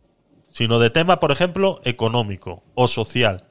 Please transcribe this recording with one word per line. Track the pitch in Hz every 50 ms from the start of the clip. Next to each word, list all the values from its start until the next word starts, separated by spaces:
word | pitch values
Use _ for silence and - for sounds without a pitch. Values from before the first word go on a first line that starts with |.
| _ _ _ _ _ _ _ _ _ _
sino | - - 117 113 117 117
de | 117 117
tema, | - 160 165 180 180 -
por | - 147
ejemplo, | 143 - 175 180 165 190 196 196 - - -
económico | 123 117 - 113 110 113 123 113 101 98 90 - 92 87 - _ _ -
o | - 127 117
social. | - 120 110 - - 123 120 107 95 92 - _